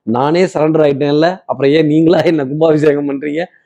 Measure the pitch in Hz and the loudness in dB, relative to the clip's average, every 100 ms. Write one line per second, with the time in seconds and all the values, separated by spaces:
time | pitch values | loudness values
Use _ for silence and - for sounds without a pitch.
0 | - 117 143 170 185 160 156 156 151 139 | -4 -2 0 0 0 0 0 2 2 0
1 | 143 147 165 185 - 131 139 156 156 156 | 0 0 0 -2 -8 -2 0 2 2 2
2 | 165 165 156 156 131 151 160 151 151 143 | 2 2 2 0 -2 -2 0 2 0 0
3 | 143 139 147 151 180 _ | -2 -6 -6 -6 -8 _